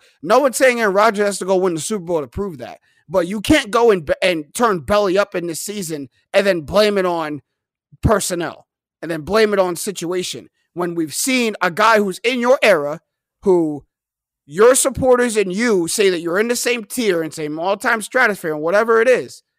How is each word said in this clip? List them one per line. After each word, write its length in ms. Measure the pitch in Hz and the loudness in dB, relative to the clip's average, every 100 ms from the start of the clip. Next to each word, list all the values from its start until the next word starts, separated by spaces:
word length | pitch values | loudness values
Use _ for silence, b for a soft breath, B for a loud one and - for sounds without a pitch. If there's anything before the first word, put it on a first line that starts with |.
| b b | b b
no 180 | 151 254 | 0 2
one's 180 | 285 - | 2 2
saying 220 | 262 240 | 2 2
Aaron 140 | 220 | 0
Rodgers 320 | 190 220 202 208 | 2 2 2 -2
has 140 | 196 | -2
to 60 | 185 | 0
go 100 | 190 | 0
win 180 | 185 | 0
the 60 | 160 | -2
Super 240 | - 214 170 | -4 -6 -4
Bowl 160 | 170 | -4
to 60 | 131 | -4
prove 320 | - 202 147 | -8 -8 -10
that. 200 | 107 78 _ _ - | -14 -16 _ _ -4
But 180 | 185 175 | -2 -2
you 140 | 214 | -2
can't 300 | - 302 226 | 2 2 2
go 180 | 226 240 | 2 4
and, 180 | 190 147 185 | 4 0 0
and 320 | 185 170 147 | 0 -2 -6
turn 280 | - 233 185 | 0 0 0
belly 360 | 123 208 202 185 | 0 0 2 2
up 160 | 202 | 0
in 140 | 185 170 | -4 -6
this 140 | 156 | -8
season 480 | - 208 165 156 139 _ _ | -8 -8 -8 -10 -12 _ _
and 140 | 208 202 | 0 2
then 160 | 180 | 0
blame 380 | 135 185 214 202 | 0 2 2 2
it 60 | 185 | 0
on 340 | 170 151 147 - _ _ _ _ _ | -2 -6 -10 -14 _ _ _ _ _
personnel 680 | - 208 - 175 156 - _ _ _ _ | 0 0 0 -4 -6 -10 _ _ _ _
and 100 | 156 | -8
then 100 | 165 | -8
blame 320 | 147 214 214 | -2 2 2
it 60 | 196 | 2
on 160 | 185 165 | 0 -2
situation 760 | - 180 170 185 180 123 92 _ _ | -8 -8 -6 -6 -6 -10 -16 _ _
when 220 | 170 175 170 | -8 -6 -4
we've 180 | 156 | -6
seen 420 | - - 254 226 202 | -4 -2 0 -2 -2
a 80 | 180 | -4
guy 260 | 170 220 220 | 0 2 4
who's 180 | 202 180 | 2 -2
in 200 | 233 254 | -4 0
your 200 | 240 277 | 2 4
era, 360 | 240 170 143 160 _ _ _ _ | 4 2 0 -8 _ _ _ _
who 420 | 202 180 156 147 - _ _ _ _ _ - | 2 2 2 -4 -12 _ _ _ _ _ -6
your 300 | 156 233 262 | 4 4 6
supporters 640 | 277 240 262 247 247 214 | 0 0 2 2 2 0
and 160 | 196 | -2
you 340 | 185 240 196 165 | -2 0 0 0
say 220 | - 196 | 0 0
that 100 | 175 | 0
you're 200 | 165 180 | -2 -2
in 80 | 233 | -2
the 80 | 240 | -2
same 280 | 254 247 | -2 -4
tier 380 | 208 - 220 170 | -6 -4 -2 -2
and 120 | 160 | -4
same 260 | 151 151 156 | -8 -8 -6
all-time 420 | 180 202 247 226 | -4 -2 -2 -2
stratosphere 520 | 190 254 240 190 165 | -2 0 0 0 -4
and 80 | 151 | -4
whatever 360 | 160 202 233 226 | 0 2 2 2
it 80 | 240 | 4
is. 360 | 233 120 - _ | 2 -2 -14 _